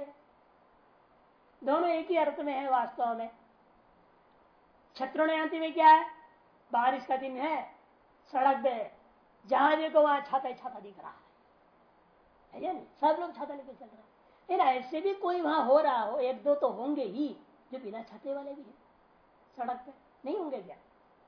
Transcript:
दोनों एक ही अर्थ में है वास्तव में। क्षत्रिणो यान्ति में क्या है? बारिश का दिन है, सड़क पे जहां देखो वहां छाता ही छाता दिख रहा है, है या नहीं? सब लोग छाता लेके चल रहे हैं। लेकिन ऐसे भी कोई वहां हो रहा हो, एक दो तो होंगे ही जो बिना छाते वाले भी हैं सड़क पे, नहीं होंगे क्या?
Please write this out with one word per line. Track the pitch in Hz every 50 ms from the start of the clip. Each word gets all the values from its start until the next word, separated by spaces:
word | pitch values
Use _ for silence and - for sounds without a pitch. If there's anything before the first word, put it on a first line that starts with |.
| 285 285 - _ _ _ _ _ _ _ _ _ _ _ _ _ _ _ _ _ _ _ _ _ _ _ _ _ _ _ _ _
दोनों | 226 269 294 330 359 349
एक | 330 320 320 -
ही | 349
अर्थ | 320 302 294 294 277
में | 285 294
है | 262 262 285 269
वास्तव | 254 247 233 226 - - 247 233 226
में। | 226 226 226 - - _ _ _ _ _ _ _ _ _ _ _ _ _ _ _ _ _ _ _ _ _ _ _ _ _ _ _ _ _ _ -
क्षत्रिणो | - 262 262 - 302 311 311
यान्ति | 320 311 320 320 339 320
में | 320 320 302
क्या | 330 320 311
है? | 311 311 330 - - - - - _ _ _ _ _ _ _ _
बारिश | - 233 240 247 277 254 -
का | - 262 262
दिन | 269 262 254
है, | 247 277 320 311 254 - - - - _ _ _ _ _ _ _ _ _ -
सड़क | 285 262 262 277 269 233 233
पे | 269 240 226 202 - - - _ _ _ _ _ _ _ _ -
जहां | 196 262 247 277 302 311
देखो | 311 320 311 311 311
वहां | 302 294 285 277
छाता | 277 - 262 269 269 254
ही | 247
छाता | - - 254 226 202
दिख | 190 202 185 165
रहा | 147 160
है, | - - _ _ _ _ _ _ _ _ _ _ _ _ _ _ _ _ _ _ _ _ _ _ _ _ _ _ -
है | - 240
या | 370
नहीं? | 339 240 - - _
सब | _ 277 311 311 349
लोग | 349 320 -
छाता | 233 285 294 285
लेके | 277 262 262
चल | 233 - 240
रहे | 220 -
हैं। | - - _ _ _ _ _ _ _ _ -
लेकिन | 359 392 339
ऐसे | 269 254 254 240 - 330 311
भी | 370 392 392
कोई | 392 - 349 359 359
वहां | 330 294 311 311 233
हो | 240 269 302
रहा | 311 285 262 233
हो, | 214 202 240 294
एक | 247 254 254 220
दो | 202 285 285
तो | 285 285 247
होंगे | 202 202 247 285 294 285 254
ही | 196 185 262 302 262 196 - - _ _ _ _ _
जो | 262 262
बिना | 262 202 208 226
छाते | 226 - 202 220 - 277 277
वाले | 277 277 285
भी | 285 294
हैं | 269 208 - _ _ _ _ _ _ _ _ _ _ _ _ _ _ _ _
सड़क | 269 240 233 247
पे, | 247 - 285 269 - _ _ _ _ -
नहीं | 262 349 427
होंगे | 339 294 262 220
क्या? | 175 175 139 - _ _ _ _ _ _ _ _ _